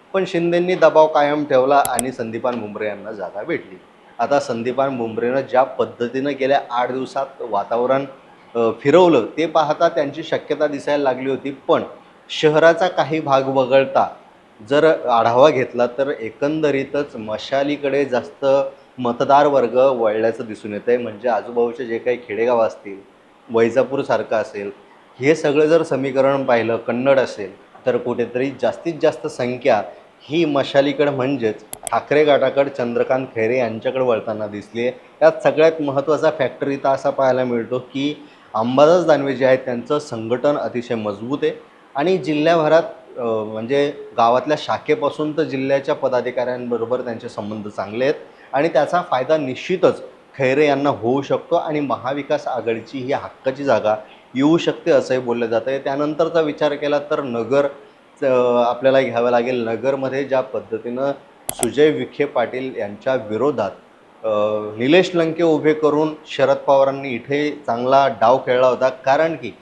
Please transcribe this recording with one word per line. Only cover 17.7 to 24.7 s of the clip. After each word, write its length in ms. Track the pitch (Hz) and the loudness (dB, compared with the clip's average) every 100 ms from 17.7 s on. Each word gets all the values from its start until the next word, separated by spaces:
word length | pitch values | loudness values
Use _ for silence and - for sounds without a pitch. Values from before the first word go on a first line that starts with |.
| 143 143 139 135 | -2 -2 0 0
जास्त 400 | 120 113 - 139 139 135 - - - | -2 -4 -4 2 2 0 -8 -20 -6
मतदार 500 | 120 120 139 139 147 | -4 -2 4 6 6
वर्ग 280 | 139 120 123 | 4 2 4
वळल्याचं 680 | 135 127 110 110 113 113 117 | 4 4 0 2 0 -2 -10
दिसून 280 | 107 110 | -10 -10
येतंय. 240 | 104 107 123 | -6 0 0
म्हणजे 320 | 117 104 120 | -2 -6 -2
आजूबाजूचे 560 | 110 120 120 117 117 120 | -2 -2 -2 -2 -2 -6
जे 120 | 113 | -4
काही 200 | 117 120 - | -2 -4 -4
खेडेगाव 320 | 104 117 117 | -2 0 2
असतील, 380 | 110 - 104 98 - _ _ _ - | 0 -2 -14 -14 -18 _ _ _ -4
वैजापूरसारखं 840 | 113 117 123 123 135 135 117 107 113 | 2 4 2 0 -2 -2 -2 0 -4
असेल, 360 | - 104 101 | -4 -8 -10